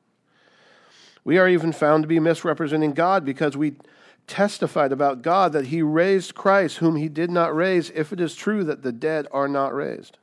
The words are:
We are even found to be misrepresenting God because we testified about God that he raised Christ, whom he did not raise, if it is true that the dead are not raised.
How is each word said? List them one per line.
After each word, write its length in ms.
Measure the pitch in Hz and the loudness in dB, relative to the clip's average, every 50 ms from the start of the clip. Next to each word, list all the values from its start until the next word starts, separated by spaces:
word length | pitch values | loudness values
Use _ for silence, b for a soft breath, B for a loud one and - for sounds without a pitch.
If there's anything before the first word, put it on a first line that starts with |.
| _ _ _ _ _ b b b b b b b b b b b b b b b b b b b b | _ _ _ _ _ b b b b b b b b b b b b b b b b b b b b
We 120 | - 156 | 0 2
are 100 | 185 185 | 4 4
even 260 | 185 180 165 160 165 | 4 4 2 2 0
found 320 | 156 - 156 147 156 156 156 | -2 0 2 4 4 4 2
to 40 | 151 | 2
be 120 | 165 165 | 2 2
misrepresenting 720 | 156 170 160 - - 170 147 156 165 139 156 156 156 151 | 4 2 0 0 0 -2 -2 -2 -2 -2 0 0 0 0
God 300 | 139 160 170 180 196 190 | 0 0 2 2 2 0
because 320 | 147 135 131 - 160 143 131 | 0 -2 -4 -2 -2 -2 -2
we 220 | 139 156 147 - - - b b b b b b b b | -2 -2 -4 -4 -6 -14 b b b b b b b b
testified 680 | - - - 202 202 - - 190 - - 170 143 135 | -8 -2 0 0 0 0 -2 -6 -2 0 0 0 0
about 280 | 135 135 147 143 135 123 | 0 0 0 0 0 -2
God 320 | 117 165 175 196 190 165 | -2 0 2 2 2 2
that 140 | 147 151 131 | 0 -2 -2
he 160 | 127 160 170 | -2 -2 -2
raised 520 | 156 151 156 165 175 196 196 190 175 - - | 0 0 2 2 2 4 2 0 0 -4 -8
Christ, 440 | - - 196 196 196 185 147 - - | -2 2 4 4 4 2 0 -2 0
whom 180 | 165 160 156 | 0 0 2
he 140 | 147 156 160 | 0 -2 -4
did 200 | 147 156 170 170 | -4 -4 -4 0
not 240 | 175 175 170 151 151 | 0 0 0 2 0
raise, 360 | 156 180 190 185 175 151 - | 0 0 2 2 0 0 -2
if 240 | - 156 151 - 208 | -4 -6 -6 -4 -4
it 60 | 175 | -4
is 140 | 170 151 - | -4 -4 -6
true 300 | - - 208 214 208 180 | -6 -4 -2 -2 -2 -2
that 180 | 151 143 - | -2 -4 -4
the 100 | 135 127 | -6 -6
dead 340 | 117 117 151 156 160 151 143 - | -6 -4 -4 -2 -2 -2 -4 -4
are 180 | - 139 139 139 | -4 -2 -2 0
not 260 | 139 139 139 131 131 | 0 -2 -2 -2 -2
raised. 420 | 139 151 64 - - - - - _ | -4 -6 -6 -8 -10 -12 -18 -20 _